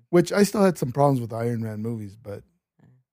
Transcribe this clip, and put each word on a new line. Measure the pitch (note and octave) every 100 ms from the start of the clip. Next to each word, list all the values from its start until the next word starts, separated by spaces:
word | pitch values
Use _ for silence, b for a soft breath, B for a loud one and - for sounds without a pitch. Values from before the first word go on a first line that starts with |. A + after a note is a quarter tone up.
| -
which | F3 E3+
I | G3
still | G3+ A3
had | F#3+ D3+
some | C3+
problems | C#3 C#3+ C3+
with | A2+
Iron | A2+ A#2 A#2
Man | A2+ G#2+
movies, | A2+ A2+ G2+ A2
but | G#2 G2+ - _ _ _ _ _ _